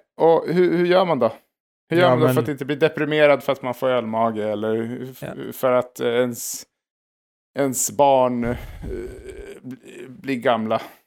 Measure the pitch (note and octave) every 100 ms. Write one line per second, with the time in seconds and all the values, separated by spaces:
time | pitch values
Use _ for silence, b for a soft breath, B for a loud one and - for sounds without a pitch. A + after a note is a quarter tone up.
0 | _ - E3 D#3+ - F3+ F3+ E3 F3 F3+
1 | F#3 D3 A#2 - _ _ _ _ _ E3
2 | F3+ B2+ D3+ C3 D3+ C#3+ C3 D3 D#3 D3+
3 | D3+ D3+ D3 C#3 - C3 C3 A#2+ C3 B2+
4 | A2+ A2 A#2 A2 G#2+ G#2+ A2 A2 A2+ B2+
5 | B2+ C3 - - A#2+ A#2+ C3 B2 A#2+ -
6 | B2 A#2+ B2 A#2 - - - _ _ _
7 | _ _ _ _ _ - C#3 B2 - G2+
8 | C#3+ C3+ B2+ B2 A#2 A#2+ B B - -
9 | - - - - - C3 B2+ B2+ - -
10 | C3 B2+ C3+ C3 B2 A2+ A2 A2+ B B